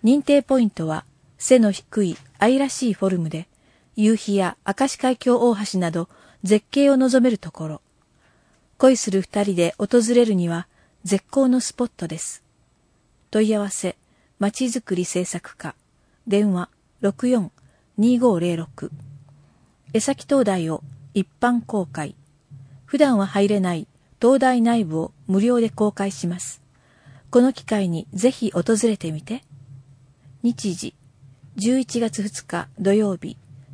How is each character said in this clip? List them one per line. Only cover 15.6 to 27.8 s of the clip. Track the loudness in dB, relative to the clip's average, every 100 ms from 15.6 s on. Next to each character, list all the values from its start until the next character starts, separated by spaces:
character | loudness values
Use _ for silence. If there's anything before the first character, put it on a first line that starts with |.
| -16 -16 _ _ _ _ -2
電 | 2 2
話、 | 0 -4 _ _ _
六 | -4 -2 0
四 | 0 -2 _ _ _ _ 0
二 | 2 4
五 | 4 2
零 | 0 -4
六。 | -8 -12 -14 -14 -18 -20 -20 _ _ _ _ _ _
江 | -4
崎 | -2 -6 0
灯 | 2
台 | 2 0 -2
を | -6 -10 -20 -8
一 | -4 -4 _
般 | 0 0 -2
公 | -6 -6
開。 | -8 -10 -12 _ _ _ -20 -20 -20 _
普 | 2
段 | 2 2
は | 0
入 | 0 0
れ | 2
な | -2 -4
い | -8 _ _ _
灯 | 2 4
台 | 2 2
内 | 2 0
部 | -2 -4
を | -6 _ -2
無 | 0
料 | 2 0
で | 0
公 | 0 -2
開 | -2 -6
し | -4 -8
ま | -8
す。 | -10 -16 _ _ _ _ _ -20 _
こ | 2
の | 2
機 | 0 -4
会 | -2